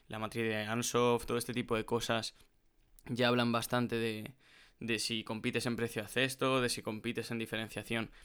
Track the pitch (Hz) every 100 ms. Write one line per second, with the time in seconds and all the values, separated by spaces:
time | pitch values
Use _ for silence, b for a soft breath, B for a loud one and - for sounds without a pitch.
0 | - 110 107 117 113 107 107 117 120 120
1 | 120 120 - 120 117 123 - 113 110 117
2 | - 113 - - b _ _ _ _ -
3 | - 120 120 123 120 117 - 123 120 117
4 | 113 107 107 - B B B B 113 110
5 | - 113 107 110 123 120 123 113 117 117
6 | 101 120 131 131 135 131 123 - 107 107
7 | 117 113 110 117 113 110 110 - - 113
8 | 110 B